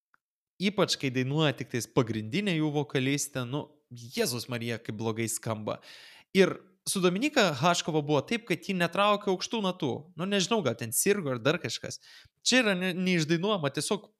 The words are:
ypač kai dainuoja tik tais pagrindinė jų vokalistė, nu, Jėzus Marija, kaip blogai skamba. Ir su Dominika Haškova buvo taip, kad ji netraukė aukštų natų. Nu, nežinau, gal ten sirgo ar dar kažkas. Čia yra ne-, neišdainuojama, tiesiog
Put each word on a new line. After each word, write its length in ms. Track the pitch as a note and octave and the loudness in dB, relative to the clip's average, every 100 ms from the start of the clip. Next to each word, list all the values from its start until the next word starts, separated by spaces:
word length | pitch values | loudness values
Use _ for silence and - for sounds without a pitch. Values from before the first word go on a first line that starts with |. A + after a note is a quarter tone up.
| _ _ _ _ _ - | _ _ _ _ _ -4
ypač 360 | F#3+ G#3 E3+ - | -2 2 2 0
kai 100 | C#3 | -2
dainuoja 420 | B2+ C3 D3 D#3 B2+ | 0 0 2 2 0
tik 140 | A#2+ | -4
tais 160 | B2 - | -6 0
pagrindinė 720 | - A2+ A2 G#2+ D3 G#3 D#3+ | 2 2 -2 -4 -2 0 0
jų 140 | D#3 | 0
vokalistė, 720 | D3 C#3+ C#3 C3 C#3+ - C3+ A#2+ | -2 -2 0 0 0 -4 -6 -6
nu, 180 | C#3+ - _ _ | -6 -6 _ _
Jėzus 560 | A#2+ A#2+ A3 A3 A#2+ - | -18 -10 -4 -2 -4 -4
Marija, 280 | A#2+ A#2 A2+ | -6 -4 -6
kaip 200 | - G#2+ | -6 -4
blogai 280 | A2+ A2 A2+ | -4 -2 -2
skamba. 520 | - A#2 G#2+ G#2+ A2+ - - - - _ F#3+ | -4 -4 -4 -6 -8 -10 -20 -20 -20 _ 4
Ir 160 | F3+ - - _ - | 4 2 -12 _ -6
su 140 | G3+ | 2
Dominika 460 | F3+ F#3 D4 D4 G3 C3+ | 2 2 2 4 2 4
Haškova 440 | E3+ E3 - D#3 | 2 2 0 0
buvo 160 | C#3+ D3 | 2 2
taip, 240 | B2+ A#3 - | 2 -4 -2
kad 160 | F3 | -4
ji 140 | - F#3 | -2 -2
netraukė 560 | E3+ F3+ G3+ G3+ G3+ | 0 2 2 2 0
aukštų 300 | F#3 - A#3 | -2 -2 -2
natų. 280 | F#3+ F3+ D3 A2+ C#3+ | -2 -2 -2 -2 -6
Nu, 140 | - F#3 | -8 -2
nežinau, 320 | G3+ E3+ A3+ | 0 2 2
gal 140 | C#3 A#2 | 0 -2
ten 160 | A#2 | -4
sirgo 400 | - F#3+ G#3 D3 | 0 2 2 0
ar 60 | B2 | 0
dar 160 | A#2 E3 | 0 0
kažkas. 360 | A#2+ - - - - - - _ - | -2 -6 -8 -12 -16 -20 -20 _ 2
Čia 160 | B3+ | 4
yra 140 | A3 F#3 | 4 2
ne-, 140 | F#3 | -2
neišdainuojama, 800 | F3 F#3 F3 D3+ E3 G3 G3+ C#3+ | 0 2 2 2 2 2 0 0
tiesiog 320 | - - G3+ - _ | -2 -2 -4 -6 _